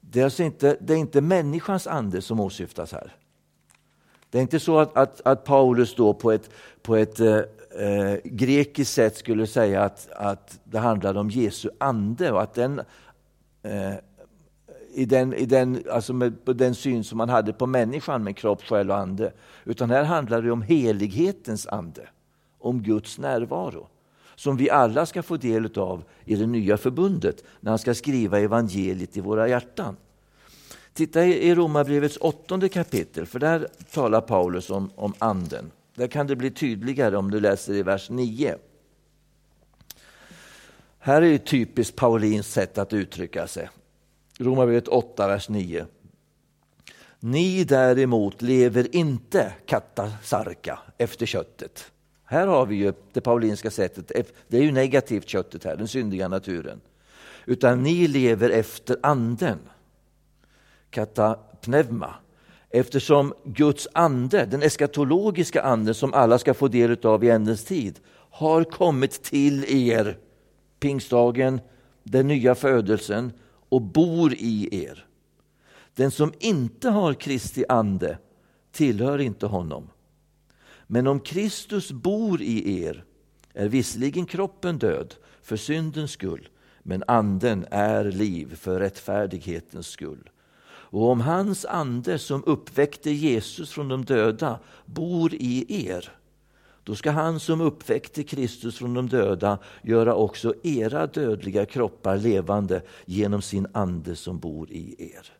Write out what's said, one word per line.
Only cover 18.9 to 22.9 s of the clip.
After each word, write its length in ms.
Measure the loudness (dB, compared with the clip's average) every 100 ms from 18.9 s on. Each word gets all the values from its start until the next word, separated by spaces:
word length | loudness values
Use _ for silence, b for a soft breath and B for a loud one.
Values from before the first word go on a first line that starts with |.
och 60 | -2
ande. 360 | -4 -4 -6 -6 B B
Utan 260 | -10 -4 0
här 140 | 2
handlar 380 | 2 0 0 -2
det 80 | 0
om 120 | -2
helighetens 1040 | 2 2 2 0 -2 0 -2 -2 -8 -8 -6
ande, 420 | -10 -10 -16 -20 _ _ _ _ _
om 240 | -4 -4
Guds 360 | 0